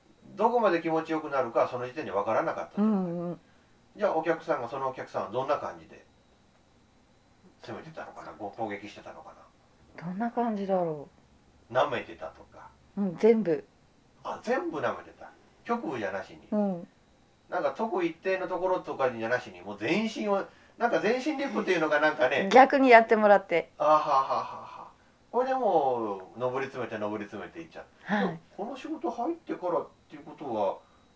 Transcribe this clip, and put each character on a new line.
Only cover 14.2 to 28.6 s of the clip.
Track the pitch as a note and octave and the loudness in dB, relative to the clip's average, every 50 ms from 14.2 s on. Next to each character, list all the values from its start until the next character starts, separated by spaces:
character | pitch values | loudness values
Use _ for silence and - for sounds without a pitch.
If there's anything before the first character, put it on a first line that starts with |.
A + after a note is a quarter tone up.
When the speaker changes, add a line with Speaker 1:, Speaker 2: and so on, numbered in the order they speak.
| - | -10
Speaker 1:
あ、 | - - - - | -10 -10 -8 -4
全 | G#3 B3+ D#4 F4 E4+ | -2 -2 -2 -2 -4
部 | - C#3+ | -6 -4
舐 | B2+ A2 G2+ | -4 -4 -4
め | - - | -6 -12
て | - | -18
た。 | - - - - - - _ _ _ _ - | -20 -20 -20 -20 -20 -20 _ _ _ _ -4
局 | - A#3+ A3+ D4+ | -4 -4 -4 -2
部 | D#4 G4 | -6 -4
じ | F4+ - | -4 -4
ゃ | F#3+ | -4
な | G3 F#3+ | -4 -6
し | F#3 - E3+ | -8 -10 -16
に。 | D#3 - - | -18 -8 -2
Speaker 2:
う | A3+ | 0
ん。 | G#3 G#3 G3 F#3 E3+ F#3 - _ _ _ _ _ _ _ _ _ _ _ - | 0 2 0 0 -4 -8 -14 _ _ _ _ _ _ _ _ _ _ _ -6
Speaker 1:
な | - - | -4 -2
ん | D3+ | -2
か、 | C#3+ - | -2 -2
特 | - G#3+ A3+ E4+ F#3+ F3 | -2 -4 -2 0 0 0
一 | E3 D#3+ | -2 -2
定 | - - F#3+ F#3+ | -4 -2 -2 -2
の | F3+ F3+ | -2 -2
と | F3 F#3 E3+ | -4 -4 -2
こ | F3+ | 0
ろ | F#3 F#3 F3+ | 0 0 0
と | - D#3 - | -2 -6 -4
か | - C3+ B2 | 0 0 0
じ | A#2 A2+ A2 | 0 -2 -2
ゃ | |
な | A2+ B2 A#2+ | -2 -2 -2
し | - G#2 | -2 -6
に、 | F#2 F2 | -16 -16
も | F2+ G2+ G#2 | -14 -12 -10
う | G2 | -6
全 | G#2+ B2 E3+ G#3 A3+ | -2 0 0 0 0
身 | A3 - - A3 | -2 -4 -4 -2
を、 | G#3 G3 G3 - - - - - - - | 0 0 -2 -2 -6 -14 -20 -20 -18 -6
な | - A3+ | -2 -2
ん | B3 | 0
か | - E3 | 2 2
全 | E3 G#3 B3 | 2 2 2
身 | B3+ - D#4 D4 | 2 0 -2 -2
リ | C4+ C#4 | -2 -4
ッ | B3+ G#3 | -4 -2
プ | G#3+ | -2
っ | G3 | 0
て | F3+ | 0
い | F#3 | 2
う | E3 | 2
の | D#3 D3+ | 2 2
が | D3+ D3 | 2 4
な | D3+ - | 4 2
ん | - | 2
か | - D4 B3+ | 4 2 2
ね。 | - - G3 G3 | 2 0 2 6
Speaker 2:
逆 | G3+ B3+ C4+ C#4 D4 | 8 8 10 10 8
に | C#4 C4+ C4 | 4 8 10
や | A#3 A3+ | 10 10
っ | A3+ | 10
て | - A3+ | 8 4
も | G#3+ G#3+ | 4 8
ら | G3+ G3+ | 8 6
っ | F#3+ G3 | 6 6
て。 | - F3 E3 - - _ - | 2 0 0 0 -2 _ 0
Speaker 1:
あ | D3+ | 4
は | D3+ D#3 | 4 4
は | |
は | D3+ D3+ - C#3 C3+ C3+ - - - - | 4 4 4 2 2 2 2 -2 -4 -4
は。 | - - - - - - - - - - _ _ _ _ _ _ - | -6 -10 -12 -14 -14 -16 -16 -18 -18 -20 _ _ _ _ _ _ -2
こ | - A#3 | 0 0
れ | B3+ | 2
で | C4 C4 | 2 0
も | C4 B3 G3+ F3+ D#3 C#3 B2+ B2+ A#2 A2+ G#2 G2 F#2+ - - - | 2 2 4 4 4 4 2 0 0 -2 -4 -6 -8 -10 -14 -8
う、 | A2 | -4
上 | B2 B2+ B2 C3+ | -4 -2 -2 -2
り | C3+ | -6
詰 | - - B2+ A#2 | -6 -6 -8 -8
め | G#2+ | -6
て、 | A2 | -6
上 | G#2 G#2 G#2 G#2+ | -6 -4 -4 -4
り | G#2 G#2 | -6 -8
詰 | G2+ A2 G2+ | -10 -12 -12
め | F2+ E2+ | -12 -12
て | - - | -14 -16
い | - | -16
っ | - | -16
ち | - - | -16 -18
ゃ | |
う。 | - - _ - - | -18 -18 _ -14 -6
Speaker 2:
は | - G3+ G#3 | -2 -2 0
い。 | G3 | 0
Speaker 1:
で | F3+ E3 | -2 -4
も、 | - - - - | -6 -14 -18 -12
こ | - | -10